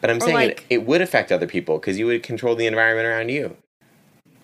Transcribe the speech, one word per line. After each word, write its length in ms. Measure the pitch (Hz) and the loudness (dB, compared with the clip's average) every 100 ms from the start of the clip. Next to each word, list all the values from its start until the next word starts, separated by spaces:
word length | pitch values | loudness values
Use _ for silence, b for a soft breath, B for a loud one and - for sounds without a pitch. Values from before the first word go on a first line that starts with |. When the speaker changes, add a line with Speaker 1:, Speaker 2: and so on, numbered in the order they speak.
Speaker 1:
But 80 | 113 | 0
I'm 80 | 117 | 2
Speaker 2:
Or, 40 | |
Speaker 1:
saying 120 | - - | 2 2
Speaker 2:
like 300 | 120 - - | 2 -2 -2
Speaker 1:
it, 60 | 120 | 0
it 100 | 110 | 2
would 160 | 165 | 2
affect 300 | 185 120 101 | 2 0 2
other 160 | 90 85 | 0 0
people 320 | 90 - 78 | -4 -2 -2
'cause 180 | - 95 | -2 -2
you 80 | 117 | 0
would 140 | 117 | -2
control 340 | 117 113 123 117 | -4 -4 -2 0
the 120 | 113 | 0
environment 400 | 110 113 113 113 | 2 2 2 0
around 220 | 113 117 | -2 -4
you. 260 | 143 104 - _ _ _ _ _ _ _ _ | -4 -6 -10 _ _ _ _ _ _ _ _